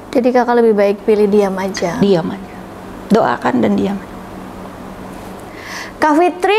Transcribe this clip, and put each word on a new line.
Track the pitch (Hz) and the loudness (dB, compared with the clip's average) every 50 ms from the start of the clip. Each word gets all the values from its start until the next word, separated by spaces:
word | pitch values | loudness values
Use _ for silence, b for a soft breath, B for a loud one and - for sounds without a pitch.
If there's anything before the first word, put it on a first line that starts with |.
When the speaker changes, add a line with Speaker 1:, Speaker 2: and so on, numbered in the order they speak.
| - - | -10 -2
Speaker 1:
Jadi | - 262 233 254 240 | 0 0 2 2 2
Kakak | 247 240 247 240 | 2 2 4 4
lebih | 240 233 226 214 | 6 6 6 6
baik | 202 202 202 202 202 - | 6 4 2 2 0 2
pilih | 226 214 202 208 202 | 2 4 4 4 4
diam | 202 208 202 190 190 | 4 4 4 2 0
aja. | 190 190 190 185 - 190 175 165 165 | -2 -4 -4 -4 -4 -4 -2 0 2
Speaker 2:
Diam | 190 202 190 165 165 | 2 4 4 4 2
aja. | 185 - - - - - - - - - - - - - - - - - | 0 -4 -8 -10 -12 -14 -14 -14 -14 -16 -16 -16 -16 -14 -10 -2 2 2
Doakan | 226 156 - 240 240 - - 262 247 | 4 4 2 0 0 0 0 0 2
dan | 220 214 202 | 2 2 2
diam. | 202 196 196 202 196 - - - - - - - - - - - - - - - - - - - - - - - - - - - - - - B B B B B B B B B | 0 0 -2 -2 -4 -8 -12 -16 -16 -16 -16 -14 -14 -14 -14 -14 -14 -14 -16 -14 -16 -16 -16 -14 -14 -14 -14 -14 -14 -14 -16 -16 -16 -16 -16 B B B B B B B B B
Speaker 1:
Kak | B 302 311 294 | B 2 2 4
Fitri | 302 359 359 349 359 - 381 403 | 4 4 2 2 0 0 2 2